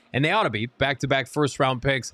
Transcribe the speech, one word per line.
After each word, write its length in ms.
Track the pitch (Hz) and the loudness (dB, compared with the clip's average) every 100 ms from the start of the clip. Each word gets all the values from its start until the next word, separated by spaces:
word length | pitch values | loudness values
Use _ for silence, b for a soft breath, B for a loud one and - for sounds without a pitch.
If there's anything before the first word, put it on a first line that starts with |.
| b | b
and 140 | 127 151 | 0 2
they 60 | |
ought 120 | 208 | 2
to 60 | 180 | 0
be 160 | 104 117 | -2 -4
back-to-back 640 | - 135 139 131 135 135 | -2 -2 0 0 0 0
first-round 540 | 147 143 - 135 127 | 0 0 2 0 2
picks. 300 | 135 135 - | 0 -2 -4